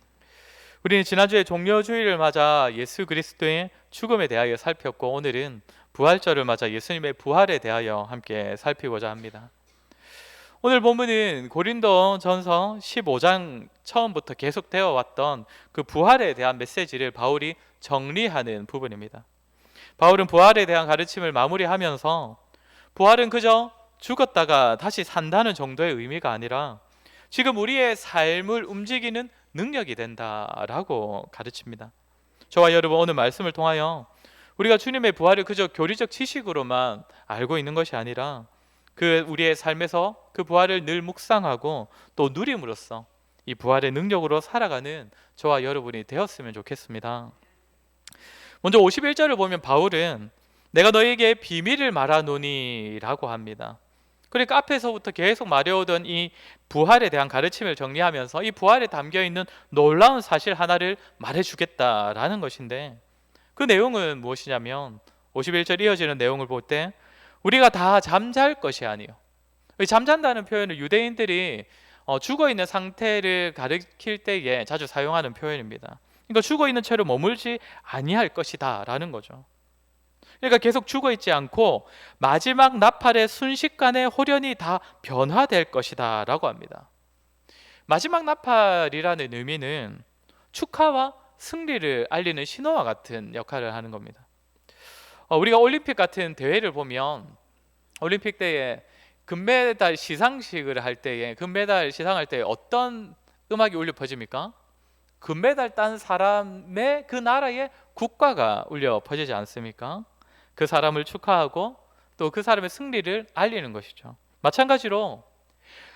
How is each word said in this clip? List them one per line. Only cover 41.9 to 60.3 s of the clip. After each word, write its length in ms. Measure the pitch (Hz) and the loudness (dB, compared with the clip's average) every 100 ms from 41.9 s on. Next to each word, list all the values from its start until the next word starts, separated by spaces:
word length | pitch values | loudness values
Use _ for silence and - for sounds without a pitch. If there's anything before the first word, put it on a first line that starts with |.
| _ _ - | _ _ 0
또 140 | 139 | 0
누림으로써 720 | 139 285 220 120 107 - 113 117 _ _ _ | 0 -4 -4 -6 -12 -12 -14 -16 _ _ _
이 100 | - | -14
부활의 360 | 120 120 135 139 | -4 2 2 2
능력으로 500 | 135 202 190 156 151 | -2 -2 -2 0 -2
살아가는 720 | - 240 202 131 139 156 107 _ _ _ | -2 -2 -2 -4 -8 -14 -16 _ _ _
저와 280 | 151 139 | 0 0
여러분이 400 | 131 143 120 113 | 0 -6 -8 -12
되었으면 480 | - 147 202 - 120 | -8 -6 -6 -8 -16
좋겠습니다. 800 | 107 - 139 - 113 120 120 117 - _ _ _ _ _ _ - - - - - - | -14 -12 -14 -14 -12 -10 -10 -14 -20 _ _ _ _ _ _ -20 -20 -20 -20 -20 -6
먼저 180 | 190 214 | 4 8
오십일 360 | 185 269 285 | 8 6 0
절을 220 | 294 302 226 | 2 2 2
보면 240 | 190 175 | 0 -2
바울은 720 | 131 143 190 165 170 113 107 _ _ _ _ | 2 4 4 2 -2 -4 -14 _ _ _ _
"내가 200 | 160 208 | 4 6
너에게 440 | 214 240 233 226 | 6 4 4 4
비밀을 560 | 226 - 170 185 285 269 | 2 -2 -6 -2 0 0
말하노니"라고 1400 | 160 139 156 147 143 143 139 123 117 107 107 113 139 127 | 0 2 2 2 -4 -4 -6 -6 -8 -10 -8 -6 -6 -6
합니다. 500 | 113 110 107 113 113 _ _ _ _ _ | -8 -12 -14 -16 -16 _ _ _ _ _
그러니까 280 | 247 240 277 | -2 2 2
앞에서부터 520 | - 277 240 214 208 | 2 -2 -4 -6 -8
계속 380 | - 185 226 220 | -2 0 0 2
말해오던 580 | 139 160 190 180 170 170 | 2 2 0 0 -2 -2
이 240 | 170 170 - - - - | -4 -6 -8 -20 -20 -6
부활에 400 | 151 160 247 202 | 2 6 6 6
대한 180 | 143 139 | 0 0
가르침을 480 | 131 170 - 202 151 | 0 0 -2 -6 -4
정리하면서 640 | 135 147 175 147 123 156 | -6 -2 -2 -2 -6 -6
이 60 | 214 | -6
부활에 360 | 202 196 247 240 | 0 4 4 2
담겨있는 580 | 151 147 185 180 175 202 - _ | -6 -4 -2 -2 -4 -8 -12 _
놀라운 540 | 143 147 160 240 262 | 4 6 8 6 6
사실 320 | - | 0